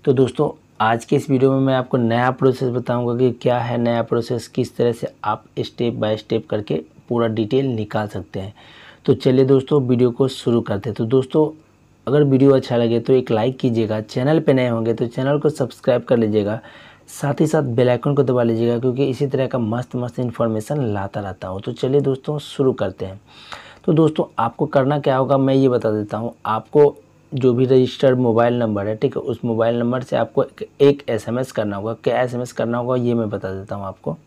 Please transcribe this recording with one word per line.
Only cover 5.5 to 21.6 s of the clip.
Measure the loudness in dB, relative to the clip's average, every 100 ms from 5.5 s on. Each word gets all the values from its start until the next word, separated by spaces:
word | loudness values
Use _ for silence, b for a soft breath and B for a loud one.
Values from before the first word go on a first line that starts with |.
| -10
step | -10 -4 -4
by | -2 -2 -2
step | -2 -4 -2
करके | -6 -4 -6 -6 _ _
पूरा | -2 0
डिटेल | 0 0 0 0
निकाल | -4 -4 -4 -6
सकते | -8 -10 -12
हैं। | -12 -16 B B B B
तो | 0
चलिए | 2 4 4
दोस्तों, | 4 4 4 0
वीडियो | 2 2 2
को | 2 -2
शुरू | 0 0 0
करते | 0 -6 -6
हैं। | -6
तो |
दोस्तों, | 0 0 2 2 0 -2 _ _ _ _ -2
अगर | 2
वीडियो | 4 6 6
अच्छा | 4 2 0
लगे | 2 0
तो | 2
एक | 0 2
लाइक | 0 0 0
कीजिएगा, | -2 0 0 -4
चैनल | -4 -4 0 0
पे | 2
नए | 2 2
होंगे | 0 -2
तो | -2 -4
चैनल | -4 -2 0
को | 0
सब्सक्राइब | -2 -6 -4 -2 0
कर | 0 0
लीजिएगा, | 2 0 0 -6 B B B B _
साथ | -8 -6 -2
ही | 0
साथ | 0
बेल | 0 0 2
आइकन | 2 0
को | 0
दबा | 2 2
लीजिएगा, | 2 2 0 0
क्योंकि | -2 0
इसी | -2 -2 -2
तरह | -2 -2
का | -2
मस्त | -2 -4 -4 -6
मस्त | -6 -6
इन्फॉर्मेशन | -6 -2 -2 -2 -4 -4
लाता | -2 -4 -6 -8
रहता | -10 -10 -10
हूँ। | -8